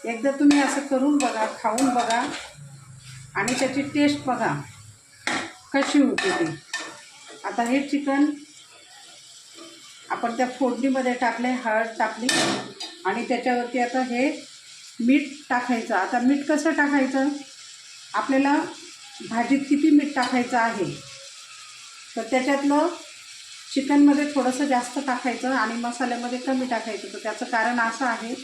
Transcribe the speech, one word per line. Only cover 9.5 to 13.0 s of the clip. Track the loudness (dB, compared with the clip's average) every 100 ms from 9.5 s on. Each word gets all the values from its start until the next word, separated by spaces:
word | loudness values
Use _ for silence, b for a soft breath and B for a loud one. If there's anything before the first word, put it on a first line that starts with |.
| -20 -20 -20 -20 -20 -10
आपण | -6 -4 -2
त्या | -2
फोडणीमध्ये | 0 -2 0 0 0 0 0
टाकले, | -2 0 -2 -2
हळद | 0 0 0 -2
टाकली | -4 -2 -2 0 0 -2 -8 -14 -16 -8